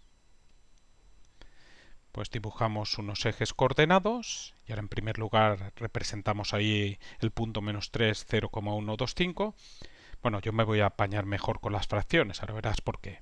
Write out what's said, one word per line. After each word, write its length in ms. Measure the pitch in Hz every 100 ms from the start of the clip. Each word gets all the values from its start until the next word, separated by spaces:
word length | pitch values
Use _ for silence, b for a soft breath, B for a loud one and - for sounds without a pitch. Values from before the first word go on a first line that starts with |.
| - _ - - - - - - - - - - - b b b b b b b -
Pues 180 | 110 107
dibujamos 680 | 117 104 - 113 107 104 -
unos 280 | 104 104 117
ejes 280 | - 110
coordenados 1040 | - 127 135 156 190 202 240 220 - - - -
y 60 |
ahora 100 | 107
en 60 | 104
primer 320 | 123 110 110
lugar 540 | 110 110 110 98 101 -
representamos 800 | 117 107 - 104 101 104 101
ahí 440 | 104 107 104 101 98 B B
el 120 | 110
punto 300 | - 113 107
menos 300 | 104 104 -
tres, 340 | 113 110 107 -
cero 220 | 110 104
coma 240 | 110 104
uno 220 | 104 107 107
dos 200 | 123 -
cinco. 400 | 180 165 208 B B B B B B B
Bueno, 180 | 120 101
yo 120 | 110
me 100 | 110
voy 160 | 110 107
a 80 | 101
apañar 380 | - 101 104 98
mejor 340 | 101 - 107
con 140 | 101
las 140 | 101 -
fracciones, 540 | 104 - 165 117 -
ahora 120 | 98
verás 280 | 107 110 107
por 180 | - -
qué. 220 | 101 95